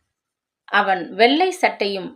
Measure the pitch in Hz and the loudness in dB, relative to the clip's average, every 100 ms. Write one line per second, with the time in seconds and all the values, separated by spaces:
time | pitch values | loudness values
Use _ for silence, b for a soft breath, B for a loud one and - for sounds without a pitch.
0 | _ _ _ _ _ _ - 202 196 185 | _ _ _ _ _ _ -2 0 2 -2
1 | 160 185 240 294 370 359 220 - 202 196 | -4 2 2 4 0 0 -2 -2 -6 -6
2 | 170 | -10